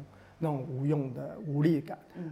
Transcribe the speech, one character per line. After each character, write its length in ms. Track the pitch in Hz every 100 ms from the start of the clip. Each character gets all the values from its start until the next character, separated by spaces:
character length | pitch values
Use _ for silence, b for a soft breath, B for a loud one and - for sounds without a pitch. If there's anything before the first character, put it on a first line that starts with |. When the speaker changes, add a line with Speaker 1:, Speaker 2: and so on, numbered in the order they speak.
| 143 B B B
Speaker 1:
那 100 | 160
种 160 | 139 123
无 160 | 127 143
用 260 | 151 135 127
的 200 | 139 - 185
无 160 | 143
力 180 | 156 151
感， 160 | - - - 175
Speaker 2:
嗯。 160 | 165